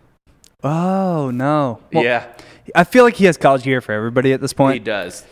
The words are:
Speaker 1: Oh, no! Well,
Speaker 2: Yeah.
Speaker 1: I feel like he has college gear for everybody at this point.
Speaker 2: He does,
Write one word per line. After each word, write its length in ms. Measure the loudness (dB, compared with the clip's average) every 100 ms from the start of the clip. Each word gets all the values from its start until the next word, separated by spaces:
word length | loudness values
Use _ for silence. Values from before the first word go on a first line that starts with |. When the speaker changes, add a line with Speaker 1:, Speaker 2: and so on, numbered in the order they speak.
| _ _ _ _ _ _
Speaker 1:
Oh, 680 | -6 -4 -2 -2 -2 -2 -4
no! 480 | -4 -2 0 -2 -6 _
Well, 120 | -2
Speaker 2:
Yeah. 220 | 0 -2 -4 -16 -20 -20 -4
Speaker 1:
I 100 | 0
feel 180 | 2 4
like 120 | 4
he 100 | 4
has 140 | 2 4
college 240 | 2 2
gear 180 | 0 -4
for 120 | -2
everybody 420 | -4 -2 0 0
at 80 | 0
this 100 | -4
point. 220 | 0 0
Speaker 2:
He 40 | 0
does, 440 | -4 -6 -6 -12 -18